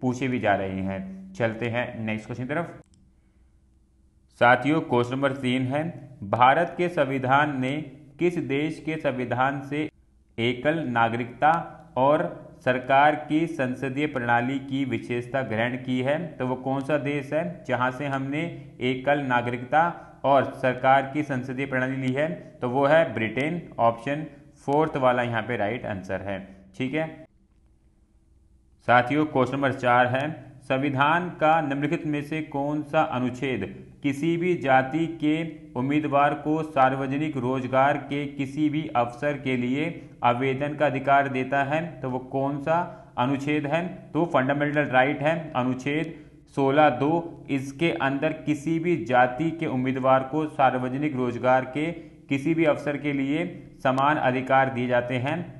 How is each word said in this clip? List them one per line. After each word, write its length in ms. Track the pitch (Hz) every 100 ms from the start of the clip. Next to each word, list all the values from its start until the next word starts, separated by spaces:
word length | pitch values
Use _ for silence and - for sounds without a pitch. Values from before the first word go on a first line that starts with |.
पूछे 280 | 127 123 135
भी 100 | 123
जा 140 | 104 98
रहे 240 | 95 95
हैं। 360 | 95 95 95 - -
चलते 360 | - 117 110 120
हैं 180 | 117 120 110
next 260 | 110 107 -
क्वेश्चन 180 | 120
की 40 | 127
तरफ। 300 | 151 165 - - _ _ _ _ _ _ _ _ _ _ _ _ _ _ _
साथियों, 400 | 120 127 135 160
क्वेश्चन 320 | - 120 120
नंबर 180 | 131 139
तीन 280 | 131 127 127
है, 180 | 127 143 165 - - -
भारत 500 | 101 113 123 143 175 -
के 120 | 175
संविधान 680 | 170 135 135 123 135 151 135
ने 120 | 127 147 151 - - -
किस 200 | 175 170
देश 440 | 131 135 156 151 -
के 100 | 160
संविधान 600 | 147 127 123 120 131 143
से 260 | 135 147 156 _ _ _ _ -
एकल 400 | 117 123 143 160 143
नागरिकता 680 | 117 117 117 123 - 147 165 165 - - -
और 260 | 131 156 170 - - -
सरकार 540 | - 127 127 139 147 151 -
की 180 | 151 165
संसदीय 580 | 165 131 127 139 131 147
प्रणाली 500 | 139 120 120 123 139
की 240 | 135 135 135
विशेषता 560 | 113 - 120 120 131
ग्रहण 320 | 120 107 120 127
की 220 | 131 127
है? 180 | 127 151 170
तो 180 | - 127
वो 80 | 127
कौन 240 | 135 135
सा 160 | 135 151
देश 340 | 135 143 135
है 320 | 151 175 170 -
जहाँ 240 | 123 127
से 160 | 160 147
हमने 360 | 135 135 143 170 - - -
एकल 380 | 123 131 131 147
नागरिकता 640 | 135 123 120 120 123 147 170 - - -
और 280 | 131 139 127
सरकार 560 | - 131 127 135 135 131
की 100 | 139
संसदीय 440 | 147 131 127 127 135
प्रणाली 300 | 127 127 135
ली 140 | 131
है? 160 | 127 156 170 - -
तो 100 | 127
वो 160 | 127 139
है 260 | 160 165
ब्रिटेन। 480 | 113 110 110 147 175 - -
ऑप्शन 460 | 117 117 - 147 151 - - - -
फोर्थ 300 | 143 156 156
वाला 240 | 131 123
यहाँ 200 | 120 117
पे 140 | 110 123
राइट 300 | 101 123 123
आंसर 360 | 101 92 95
है, 160 | 92 98 92 - - -
ठीक 180 | 131
है। 320 | 147 156 - - _ _ _ _ _ _ _ _ _ _ _ _ _ _ _ -
साथियों, 380 | 120 123 143 151
क्वेश्चन 280 | 135 123
नंबर 180 | 139 139
चार 320 | 120 123 123 123
है, 200 | 131 147 165 - -
संविधान 680 | - 135 143 131 143 165 180 -
का 240 | 156 160
निम्नलिखित 440 | 151 139 143 165 165
में 160 | 147
से 180 | 143 160
कौन 400 | 151 139 143 147
सा 180 | 147 156
अनुच्छेद 600 | 151 123 123 120 139 120 95 - - -
किसी 340 | 143 139 160 170
भी 180 | 175 165
जाति 500 | 127 131 131 165 160 -
के 140 | 151 156 165 - - 123
उम्मीदवार 580 | 131 147 147 139 143 147
को 260 | 147 156
सार्वजनिक 720 | 156 139 131 135 135 143 156 135
रोजगार 580 | 120 - 120 131 135 -
के 220 | - 143 143
किसी 400 | 143 135 139 151
भी 180 | 143 160 123
अवसर 420 | 120 - 147 143
के 180 | 131 127
लिए 280 | 123 131 165 - - -
आवेदन 500 | 123 120 135 131 147
का 120 | 147 151
अधिकार 420 | 135 135 139 139
देता 340 | 127 131 139
है? 360 | 135 156 165 -
तो 100 | 131
वो 80 | 127
कौन 400 | 127 135 135 143
सा 160 | 143 165 175 - - -
अनुच्छेद 480 | 123 139 139 151 143
है? 200 | 156 180 - -
तो 120 | 147 170
fundamental 580 | 147 127 143 147 147 139
right 360 | 127 131 143
है, 300 | 143 165 160
अनुच्छेद 600 | - 123 127 143 151 160 - - - - -
सोलह 320 | 135 139 151
दो। 560 | 123 139 170 165 - -
इसके 400 | 139 135 - 165 160
अंदर 320 | 135 139 156 151
किसी 340 | - 147 160 165
भी 180 | 165 165
जाति 460 | - 127 - - 165
के 140 | 160 156
उम्मीदवार 540 | 131 127 131 131 131
को 220 | 127 156 151
सार्वजनिक 680 | - 131 127 127 131 151 127
रोजगार 480 | 123 117 127 127 127
के 240 | 151 156 170 - - -
किसी 260 | 139 139
भी 100 | 160 160
अवसर 300 | 135 - 139
के 140 | 147
लिए 300 | 139 135 151 175 - - -
समान 320 | 135 131 139 151
अधिकार 520 | - 127 131 131 131
दिए 160 | 120 123
जाते 300 | 123 123 127
हैं। 180 | 127 165 170 -